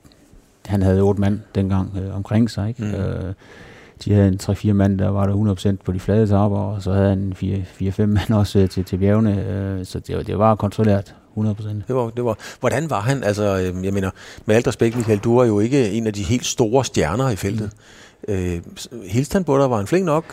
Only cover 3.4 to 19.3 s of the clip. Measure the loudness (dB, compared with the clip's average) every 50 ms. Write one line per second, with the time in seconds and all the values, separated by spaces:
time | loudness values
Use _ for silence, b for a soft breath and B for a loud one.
3.4 | B B B B B B B B B B B -12 -2 2 4 4 4 4 2 0
4.4 | -2 -4 -4 0 0 2 2 4 4 2 2 2 0 0 0 0 0 0 0 0
5.4 | 0 0 0 0 0 -2 -2 -2 -4 -4 -6 -4 -2 0 2 2 4 4 4 4
6.4 | 4 2 0 -2 -4 -4 -6 -6 -4 0 2 2 4 4 2 2 0 -4 -4 -4
7.4 | -4 -4 -2 -4 -6 -8 -8 -4 -4 -4 0 0 2 2 2 2 2 2 2 2
8.4 | 2 2 4 2 2 2 2 -2 -4 -4 -2 0 2 2 4 4 2 2 0 0
9.4 | -2 -4 -4 -4 -4 -4 -6 -6 -8 -8 -10 -10 -8 -6 -6 -6 -4 -4 -2 2
10.4 | 2 2 2 2 0 -4 -2 0 2 2 2 2 0 -6 -14 -20 _ _ _ -4
11.4 | -2 -2 -2 -4 -6 -8 -8 -8 -6 -4 -2 -2 -2 -4 -4 -4 -2 -2 -2 B
12.4 | B B B B -2 0 0 0 -2 -2 -2 -2 0 0 0 0 0 0 0 2
13.4 | 0 0 0 0 0 -2 -4 -4 -4 -2 -2 0 -2 -2 B B B B B B
14.4 | B 2 2 2 4 2 0 2 0 0 2 0 0 0 0 0 2 2 4 4
15.4 | 4 4 4 2 2 2 2 2 2 2 0 -2 -2 -2 -4 -4 -2 -2 -2 -2
16.4 | -2 -4 -2 0 0 2 2 0 0 0 0 0 0 0 0 0 0 -2 -2 -2
17.4 | -4 -4 -4 -4 -6 -8 -10 B B B B B B B B B -8 -6 -4 -2
18.4 | -2 -2 -4 -6 -8 -12 -16 -16 -16 -16 -14 -16 -12 -4 -2 -2 -2 0